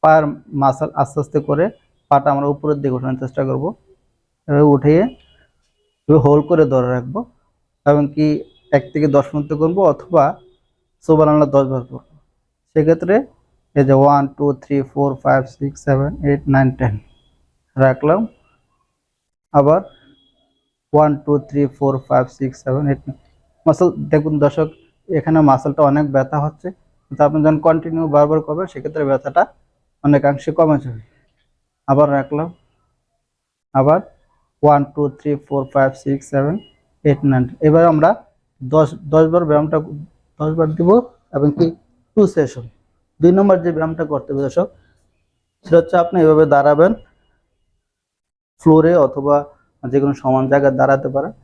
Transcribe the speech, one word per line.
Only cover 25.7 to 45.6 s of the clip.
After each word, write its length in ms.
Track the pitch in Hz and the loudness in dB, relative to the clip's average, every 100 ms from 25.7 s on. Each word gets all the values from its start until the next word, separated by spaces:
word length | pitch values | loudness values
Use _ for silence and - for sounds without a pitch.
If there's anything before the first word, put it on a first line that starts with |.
| 139 | 0
অনেক 280 | 147 143 147 | 0 0 -2
ব্যথা 280 | 135 135 151 | -2 -2 -4
হচ্ছে, 320 | 147 151 180 | -6 -8 -16
কিন্তু 520 | 185 _ _ _ 135 | -16 _ _ _ -2
আপনি 200 | 147 156 | 0 2
যখন 160 | 151 156 | 0 0
কন্টিনিউ 480 | 160 160 165 160 160 | 0 0 -4 -6 0
বারবার 340 | 147 147 156 | 2 2 0
করবেন, 240 | 156 156 190 | -4 -8 -8
সেক্ষেত্রে 380 | 135 143 156 143 | -10 -12 -6 -2
ব্যথাটা 400 | 135 139 147 202 _ _ _ _ _ | -2 -2 -2 -2 _ _ _ _ _
অনেকাংশে 480 | 143 143 143 143 - | 0 2 2 -2 -6
কমে 260 | 156 160 147 | 0 0 0
যাবে। 240 | 135 113 - _ _ _ _ _ _ _ - | -4 -16 -20 _ _ _ _ _ _ _ -4
আবার 240 | 139 147 | 2 2
রাখলাম, 420 | 139 135 147 170 175 _ _ _ _ _ _ _ _ _ _ _ | 0 -4 -8 -8 -12 _ _ _ _ _ _ _ _ _ _ _
আবার 260 | 135 135 165 - _ _ _ _ _ | -2 0 0 -2 _ _ _ _ _
ওয়ান, 200 | 147 143 | 2 2
টু, 260 | 143 - 147 | 0 -4 -6
থ্রি, 260 | 143 151 143 | -6 -6 -6
ফোর, 300 | _ 139 135 | _ -8 -4
ফাইভ, 180 | 139 135 | -2 -2
সিক্স, 360 | 131 - 139 - | -4 -8 -8 -4
সেভেন, 300 | 139 143 196 - _ _ _ | -4 -4 -6 -10 _ _ _
এইট, 160 | 147 139 | -2 0
নাইন। 260 | 143 131 127 - | 0 0 -2 -2
এবার 260 | 156 160 170 | 2 4 4
আমরা 380 | 156 160 226 _ _ _ _ | 4 0 0 _ _ _ _
দশ, 320 | 127 151 151 156 | -2 0 0 -4
দশ 220 | 151 156 160 | -2 2 2
বার 180 | 175 165 | 0 2
ব্যায়ামটা, 340 | 147 151 156 156 147 151 _ _ _ | 0 0 -4 -6 -16 -18 _ _ _
দশ 120 | 156 | -6
বার 220 | 160 156 156 | -2 -2 0
দিব 260 | 170 220 247 _ _ | 2 2 0 _ _
এবং 180 | 143 147 | -2 -2
কি 200 | 143 165 170 _ _ _ - | 0 -2 -2 _ _ _ 0
টু 120 | 196 | 0
সেশন। 380 | 185 135 - 117 _ _ _ _ _ | 0 -4 -6 -20 _ _ _ _ _
দুই 100 | 165 | 2
নম্বর 320 | 190 196 185 | 4 2 2
যে 80 | 170 | 0
ব্যায়ামটা 340 | 156 160 160 156 | -4 -6 -6 -6
করতে 280 | 143 - | -6 -6
হবে, 80 | 139 | -6
দর্শক, 260 | 139 170 180 _ _ _ _ _ _ _ _ _ | -4 -4 -4 _ _ _ _ _ _ _ _ _